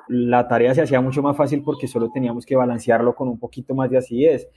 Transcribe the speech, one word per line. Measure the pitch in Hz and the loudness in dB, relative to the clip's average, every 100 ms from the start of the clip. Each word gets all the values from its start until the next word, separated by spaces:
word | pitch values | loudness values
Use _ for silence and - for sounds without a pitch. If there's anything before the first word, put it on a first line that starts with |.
| - | -6
La | 123 120 123 120 | -2 2 2 2
tarea | 117 120 | 2 2
se | 131 | 2
hacía | 143 127 | 2 2
mucho | 131 139 | 0 0
más | 143 143 | 0 0
fácil | 139 143 | 0 -2
porque | 147 139 127 | -4 -6 -6
solo | 117 117 | -4 -4
teníamos | 135 123 117 - | -2 -4 -6 -2
que | 131 | 0
balancearlo | 123 117 120 113 117 | 0 -2 0 2 2
con | - 127 | -2 -4
un | 117 | -6
poquito | 117 - - | -10 -12 -6
más | 135 127 | -4 0
de | 127 | 0
acidez. | 123 120 156 131 - | 0 2 2 2 -4